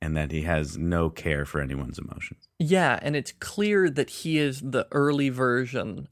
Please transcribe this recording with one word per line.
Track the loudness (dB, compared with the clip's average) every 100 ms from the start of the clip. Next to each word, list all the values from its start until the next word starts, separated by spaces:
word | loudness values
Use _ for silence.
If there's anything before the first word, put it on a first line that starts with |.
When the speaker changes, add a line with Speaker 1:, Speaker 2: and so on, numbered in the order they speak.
Speaker 1:
and | -4 -2
that | -2
he | -2
has | 0 0 0 -2
no | 0 2 2
care | 0 -2 -2
for | -2 -4
anyone's | -4 -4 -6 -8
emotions. | -12 -12 -12 -14 _ _
Speaker 2:
Yeah, | 2 4 4 2
and | 0
it's | -2 -4
clear | -10 -10 -2 2 4 4
that | 2 -2
he | -4 0 2
is | 2 0
the | -2 -2 0
early | 2 2 4 0
version | 2 2 2 0 -4 -4 -6 -12